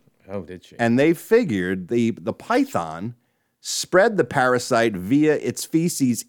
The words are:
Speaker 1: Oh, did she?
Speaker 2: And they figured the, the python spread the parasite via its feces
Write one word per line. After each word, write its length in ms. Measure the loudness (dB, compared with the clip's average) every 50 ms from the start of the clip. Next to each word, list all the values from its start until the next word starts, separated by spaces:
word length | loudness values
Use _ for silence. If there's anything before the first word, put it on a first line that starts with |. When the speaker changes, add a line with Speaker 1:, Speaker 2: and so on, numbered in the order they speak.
| _ _ _ _ _ -12
Speaker 1:
Oh, 120 | -12 -12 -12
did 200 | -12 -16 -20 _
she? 140 | -14 -4 0
Speaker 2:
And 180 | 2 2 4
they 160 | 4 4 4 2
figured 760 | 0 0 2 2 2 4 2 0 0 0 -2 -2 -4 -4 -2
the, 220 | 0 0 0 0
the 220 | -2 -4 -6 -8 -8
python 840 | -8 -6 -2 -2 -2 -2 -2 -4 -6 -6 -6 -10 -10 -10 -10 -12 _ _ _ _ _ _ _ _ _
spread 560 | -12 -10 -8 -8 -6 2 4 4 4 4 4
the 60 | 2 0
parasite 720 | 0 2 0 2 2 2 0 0 0 0 2 2 0 -2
via 400 | -4 -2 0 2 2 4 2 0
its 300 | 0 -2 -6 -6 -6 -8
feces 580 | -2 -2 0 0 0 -2 0 0 0 0 -2 -6